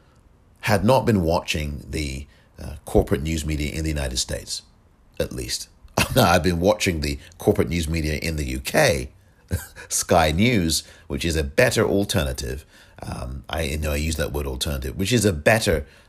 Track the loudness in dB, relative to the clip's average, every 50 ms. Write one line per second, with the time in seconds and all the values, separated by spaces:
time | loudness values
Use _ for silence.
0 | _ _ _ _ _ _ _ _ _ _ _ _ -2 0 0 2 4 4 4 4
1 | 4 2 2 2 2 2 2 0 0 -2 -4 -4 -4 -4 -6 -8 -10 -8 -6 -4
2 | -4 -4 -6 -8 -10 -14 -18 _ _ _ _ -16 -14 -14 -14 -14 -10 0 2 2
3 | 4 4 0 -2 0 -2 -2 -2 -2 -2 -2 -2 -2 -4 -4 -4 -2 -2 -2 -2
4 | -2 -2 -2 -4 -4 -4 -6 -8 -8 -8 -10 -10 -10 _ _ _ _ _ _ _
5 | _ _ _ -6 -6 -6 -4 -8 -6 -6 -6 -8 -8 -12 _ _ -20 -4 0 0
6 | 0 2 4 4 6 6 6 4 4 2 2 4 4 4 4 4 2 0 0 0
7 | -2 -4 -4 -6 -8 -16 -18 -2 2 2 2 4 2 0 0 -2 -2 -2 -2 -2
8 | -2 -2 -2 -2 -4 -4 -4 -4 -4 -4 -4 -6 -6 0 2 4 4 4 2 0
9 | -2 -8 -12 -20 _ _ _ _ _ _ -8 -8 -8 -12 -18 -20 -12 -6 -6 -6
10 | 0 2 4 4 4 4 4 2 2 2 4 2 2 2 0 -2 -4 -8 -14 -20
11 | -12 -8 -6 -4 -2 -2 -2 0 -2 0 2 4 4 4 4 2 2 2 2 2
12 | 0 0 0 0 0 -2 -4 -6 -8 -8 -10 -10 -12 -16 _ -20 -20 -20 -20 -16
13 | -12 -12 -10 -10 -8 -10 -10 -12 -10 -8 -6 -4 -2 -2 -2 -4 -2 -2 -2 -2
14 | -2 -2 -2 -2 -4 -4 -4 -4 -4 -4 -6 -4 -4 -4 -4 -4 -6 -6 -6 -4
15 | -2 0 2 4 4 4 2 2 4 4 4 4 4 2 0 0 -2 -6 -14 -20
16 | -20